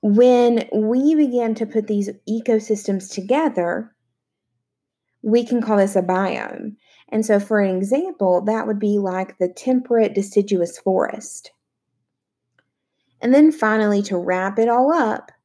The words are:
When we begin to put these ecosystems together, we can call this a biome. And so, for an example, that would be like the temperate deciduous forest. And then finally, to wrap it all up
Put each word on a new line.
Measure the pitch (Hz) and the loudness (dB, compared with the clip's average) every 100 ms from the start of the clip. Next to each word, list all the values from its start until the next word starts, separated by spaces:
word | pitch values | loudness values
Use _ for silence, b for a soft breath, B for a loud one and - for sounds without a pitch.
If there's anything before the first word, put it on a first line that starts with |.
When | 214 208 247 247 240 233 - | 2 4 6 6 4 2 -2
we | 214 214 247 285 | -2 0 0 2
begin | 320 285 247 226 | 2 2 0 -2
to | 220 214 | -4 -4
put | 226 208 | -4 -2
these | 208 202 - - | -4 -4 -8 -6
ecosystems | 226 226 220 214 208 - 196 190 | -6 0 -2 0 -4 -2 -6 -6
together, | - 190 269 320 - 175 170 226 _ _ _ _ _ _ _ _ _ _ _ _ _ | -12 -2 0 0 -2 -4 -4 -8 _ _ _ _ _ _ _ _ _ _ _ _ _
we | 214 233 | 0 0
can | 233 247 | 0 -2
call | 220 208 | 0 2
this | 196 196 | 2 0
a | |
biome. | 180 185 190 64 55 - 220 208 b b b | 0 -2 -2 -4 -8 -12 -14 -14 b b b
And | 220 | -4
so, | 220 202 | 0 0
for | 202 214 | 2 0
an | 196 185 | 0 -2
example, | 196 269 370 - 190 180 | -2 -2 -2 -2 0 0
that | 202 220 220 | 0 -2 -2
would | 208 | -2
be | 208 208 | 0 0
like | 196 185 190 - | -2 -4 -8 -4
the | 180 | -6
temperate | - - 254 247 233 208 | -4 -2 -2 0 0 2
deciduous | 202 202 - 202 190 170 - | 0 -2 0 0 0 -2 -4
forest. | - 190 - - - - - _ _ _ _ _ _ _ _ _ _ _ _ _ _ _ _ _ | -2 0 -2 -6 -14 -18 -20 _ _ _ _ _ _ _ _ _ _ _ _ _ _ _ _ _
And | 233 | 2
then | 269 302 | 6 6
finally, | 311 214 220 214 202 | 4 0 2 2 2
to | 202 185 | 0 -4
wrap | 180 185 185 202 | -2 -2 -2 0
it | 226 | 2
all | 240 269 | 2 2
up | 339 233 214 - _ | 2 0 -4 -10 _